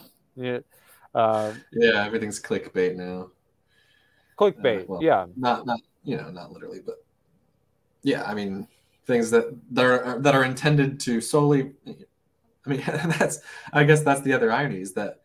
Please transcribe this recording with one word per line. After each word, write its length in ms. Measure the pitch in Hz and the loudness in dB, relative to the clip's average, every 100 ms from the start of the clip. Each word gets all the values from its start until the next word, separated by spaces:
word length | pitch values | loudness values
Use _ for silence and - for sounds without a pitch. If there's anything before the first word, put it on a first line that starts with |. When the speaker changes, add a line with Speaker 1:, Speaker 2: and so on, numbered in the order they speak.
| - _ _ - | -20 _ _ -10
Speaker 1:
yeah, 240 | 127 123 - _ _ _ _ - | -6 -6 -8 _ _ _ _ 0
um, 460 | 113 110 107 117 - | 2 2 -2 -8 -10
Speaker 2:
Yeah, 340 | - 117 107 104 | 0 2 2 0
everything's 360 | 110 104 101 | -4 -6 -8
clickbait 540 | - 98 - 95 90 90 | -6 -6 -4 -2 -2 -2
now. 360 | 90 92 90 _ _ _ _ _ _ _ _ _ _ - | -8 -12 -14 _ _ _ _ _ _ _ _ _ _ 0
Speaker 1:
clickbait, 460 | 208 - 131 104 | 0 2 0 0
Speaker 2:
Uh, 20 | 90 | -4
well, 160 | 95 | -2
Speaker 1:
yeah. 220 | 160 120 87 90 | 2 2 0 -4
Speaker 2:
not, 300 | 123 120 123 | -2 -2 -2
not, 140 | 117 - _ | -8 -8 _
you 120 | - - | -10 -8
know, 140 | - | -10
not 220 | 180 - | -16 -18
literally, 280 | - - - | -18 -18 -14
but 240 | - - _ _ _ _ _ _ _ _ _ _ | -14 -14 _ _ _ _ _ _ _ _ _ _
yeah, 200 | 139 143 | -4 -2
I 100 | - | -4
mean, 340 | 104 101 95 - _ _ _ - | -6 -6 -8 -12 _ _ _ -2
things 240 | 120 110 | 0 2
that, 220 | 117 113 - - | 2 2 -6 -6
that 140 | 123 127 | 2 4
are, 340 | 127 123 123 | 4 0 0
that 160 | 143 135 | 4 4
are 80 | 131 | 2
intended 540 | 131 151 147 139 139 | 0 2 4 2 -2
to 180 | - 117 | -2 -2
solely, 520 | 117 151 147 143 - - - | 0 2 4 2 0 -8 -20
I 840 | - - _ _ _ _ _ 135 | -20 -20 _ _ _ _ _ -6
mean, 140 | 139 | -4
<laughs> 20 | - | -4
that's, 540 | 143 170 151 160 - - - - | -4 -2 0 -2 -4 -14 -20 -2
I 100 | 151 | 4
guess 200 | 151 151 | 6 6
that's 180 | 147 139 | 4 2
the 120 | 135 | 2
other 180 | 127 113 | 2 2
irony 280 | 120 143 95 | 0 -2 -6
is 140 | 95 | -8
that 280 | - 101 - | -8 -8 -10